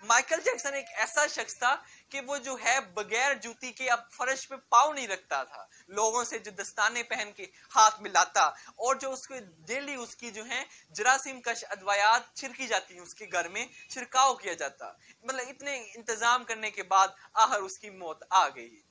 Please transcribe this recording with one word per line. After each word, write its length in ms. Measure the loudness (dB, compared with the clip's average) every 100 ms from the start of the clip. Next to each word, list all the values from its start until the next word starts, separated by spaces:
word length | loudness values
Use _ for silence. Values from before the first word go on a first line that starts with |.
माइकल 360 | 4 4 4 -2
जैक्सन 340 | 0 -2 -4
एक 160 | -6 -8 -4
ऐसा 280 | -2 2 0
शख्स 280 | 0 -8 -2
था 180 | 0 0 -4 -20 _
कि 80 | -12
वो 180 | -6 -6
जो 180 | -6 -4
है 380 | 0 0 0
बगैर 440 | -8 -4 0 0 0
जूती 320 | -6 -12 -14
के 160 | -6 -2
अब 220 | -2 -4
फर्श 320 | -6 -4 -4 -6
पे 100 | -16 _
पाँव 220 | 6 6
नहीं 140 | 0 -6
रखता 360 | -8 _ -4
था, 240 | -4 -12 -20 _ _
लोगों 340 | -2 0 0
से 160 | -4 -6
जो 120 | -12
दस्ताने 520 | -12 -10 0 0 0
पहन 280 | -6 -6 -6
के 120 | -10 -18 _ -2
हाथ 280 | 6 6 6
मिलाता 440 | 0 2 2 4 2 0 -18 -6
और 180 | -2 -2
जो 120 | -4
उसको 280 | -8 -10 -14 -16 _ -8
डेली 300 | -6 -6 -8
उसकी 360 | -10 -12 -14
जो 120 | -12
है 220 | -8 -8 -8 -16 _
जरासीम 480 | 0 2 2 0 -8
कश 220 | -6 -6
अद्वायात 680 | -8 -8 -2 4 6 4 0 -12
छिड़की 300 | -12 -10 -2
जाती 260 | -2 -4
हैं, 80 | -18
उसके 240 | -16 -14 -6
घर 240 | -4 -2
में 200 | -6 -10 -12 -16
छिड़काव 440 | -12 -2 4 4 2
किया 180 | -6
जाता। 440 | -6 -8 -8 -16 -16 _ _ -8
मतलब 220 | -8 -8
इतने 300 | -10 -10 -10 -10 -16
इंतजाम 480 | -8 0 2 2
करने 280 | 0 -6 -6
के 120 | -8
बाद 320 | 2 4 4 2 -6 2
आखिर 240 | 4 4
उसकी 280 | -4 -10 -16
मौत 380 | -14 -12 -12 2
आ 160 | 4 4
गई। 340 | -2 -16 -20 _